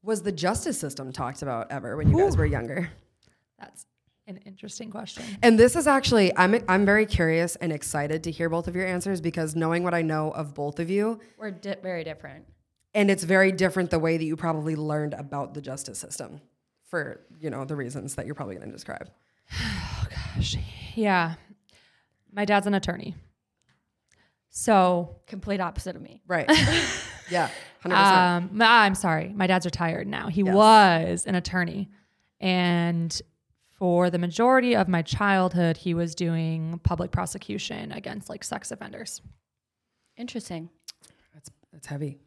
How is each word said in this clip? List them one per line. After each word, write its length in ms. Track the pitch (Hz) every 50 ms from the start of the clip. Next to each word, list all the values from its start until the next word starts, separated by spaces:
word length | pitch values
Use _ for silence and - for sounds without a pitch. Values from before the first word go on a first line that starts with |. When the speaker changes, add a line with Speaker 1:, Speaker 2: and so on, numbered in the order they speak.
Speaker 1:
Was 200 | _ 208 220 202
the 100 | 170 208
justice 460 | 185 151 156 180 220 233 - 339 254 -
system 320 | - 143 - - 135 131
talked 300 | 131 - 135 120 139 -
about 280 | 147 139 123 113 110 -
ever 260 | 139 135 - 117 110
when 140 | 156 151 -
you 60 | 302 330
guys 160 | 381 403 -
Speaker 2:
Ooh. 40 | -
Speaker 1:
were 80 | -
younger? 440 | 302 - - 117 117 131 131 175 160 - - _ _ _ _ _ _ _ _ _ _ _ _
Speaker 2:
That's 280 | 62 - _ - - _ _ _ _ _ _ _ _
an 120 | 214 185 190 _
interesting 440 | 202 190 190 - 208 - - 233 220
question. 340 | 208 214 - - - - 240 233 202 202
Speaker 1:
And 160 | 247 240 226 214
this 180 | 233 247 -
is 100 | 349 277
actually, 500 | 294 277 269 269 - 240 220 196 - -
I'm, 260 | - 185 185 214 233 233 -
I'm 160 | 185 190 202
very 220 | 196 202 214 214
curious 480 | 208 - - 170 160 160 165 170 170 -
and 160 | - 185 165
excited 520 | 156 147 - - - 151 143 151 156 160 160
to 60 | 170
hear 160 | 156 - 165 165
both 180 | 160 170 170
of 80 | 180 175
your 120 | 180 190
answers 340 | 185 180 180 175 196 196 175
because 340 | 156 170 - 175 160 156 151
knowing 300 | 165 160 160 170 175 180
what 100 | 180 170
I 80 | 170
know 280 | 165 156 156 156 156 156
of 220 | - - 156 147 143
both 260 | - 143 143 147 165
of 100 | 170 165
you 300 | 190 202 208 220 233 226 - - _ _
Speaker 3:
We're 140 | 214 214
di-, 240 | 185 170 - 202 196 -
very 200 | 185 185 180 170 160
different. 420 | 160 156 151 - 139 135 143 - _ _ _ _ _ _ _ _ _ _
Speaker 1:
and 160 | 208 202 196
it's 120 | 196 196 175
very 280 | 160 190 190 190 190
different 380 | 190 160 190 180 185 190 180 170
the 80 | 175 160
way 160 | 156 165 165
that 80 | 165 165
you 120 | 156 160
probably 380 | 160 - 165 160 156 151 160 160
learned 400 | 151 151 151 151 151 151 147 -
about 400 | 101 143 139 147 139 143 - 139
the 60 | 147
justice 380 | - 127 131 127 - - 98 -
system 420 | - - - - 139 80 - 147 _ _ _ _ _ _ _ _ _ _
for, 320 | - 170 143 127 - - _ _ - 156
you 80 | 156 156
know, 140 | 113 123 135
the 120 | 135 156
reasons 400 | 143 131 120 135 143 92 139 -
that 100 | - 104
you're 80 | 127 147
probably 220 | - 139 101 95
gonna 160 | 78 - -
describe. 380 | - - - - - - - - _ _ _ _ _ _ _ _
Speaker 2:
<sighs> 100 | - -
Oh, 460 | - 214 202 185 - - - - - - - - - - -
gosh. 220 | - - - - - - - - - - - -
Yeah. 380 | 226 214 202 190 180 170 165 165 - _ _ - _ _ _ _ _ _ _ _ _ _ _ _ _ _ _ 196
My 100 | 202 208
dad's 220 | 202 208 202 196
an 80 | 208 202
attorney. 400 | 190 190 - 170 - - - - - - _ _ _ _ _ _ _ _ _ _ _ _ _ _ _ _ _ _ _ _ _ _ _ _ _
So 680 | _ - - 240 220 196 185 180 180 175 175 160 - - _
Speaker 3:
Complete 340 | _ 226 196 - 202 196 185
opposite 340 | 185 170 - - - 185 -
of 60 | -
me. 200 | - - - - _
Speaker 1:
Right. 240 | - 180 165 - - 311
Speaker 2:
<laughs> 40 | 320 - - 330 339 302 - - - - - - - - -
Speaker 1:
Yeah. 180 | 175 175 156 - - - - - - _
Hundred 140 | - 180 202
percent. 240 | 196 196 196 190 185 180 175 175 175 180 185
Speaker 2:
Um, 80 | 190 208
m-, 20 |
I'm 320 | 233 226 233 233 214 196 196
sorry. 380 | - - 175 160 156 160 180 202
My 120 | 202 190
dad's 180 | 185 185 185 -
retired 420 | 208 - - 175 165 - - -
now. 200 | 196 208 - - 208
He 140 | 156 202
Speaker 1:
Yes. 120 | 196 185 185
Speaker 2:
was 680 | 202 214 214 220 214 202 185 170 160 165 180 175 175 -
an 80 | - 190
attorney. 540 | 180 - - 185 185 175 170 160 202 190 - - _ _ _ _ _ _ _ _ _
And 840 | - 185 185 180 180 175 175 170 170 170 170 165 170 165 - - - _ _ _ _ _ _ _ _ _ _ _
for 320 | 190 180 175 175 180 180
the 80 | 170 175
majority 580 | 175 175 160 226 233 247 262 262 247 247 233
of 100 | 208 190
my 140 | 170 180 170
childhood, 760 | 160 - - - 208 202 196 190 185 185 175 175 175 165 165 -
he 160 | - 180 170
was 200 | 170 170 165 160
doing 640 | - 180 165 165 165 160 160 160 160 160 160 170 170 _
public 260 | - 175 165 175 170
prosecution 800 | - 180 180 - - 196 - - 202 202 - - 220 208 220 -
against, 360 | - 214 202 196 214 214 - -
like, 160 | - - -
sex 260 | - - 202 - -
offenders. 500 | - - - - - - - - - - - - - _ _ _ _ _ _ _ _ _ _ _ _ _ _ _ _ -
Speaker 3:
Interesting. 500 | 240 240 - 233 208 - 180 160 160 170 _ _ _ - - _ _ _ _ _ _ _
Speaker 1:
That's, 180 | _ 151 _ - _ _ _ _
that's 140 | - 151 -
heavy. 320 | - 147 143 151 143 135 _ _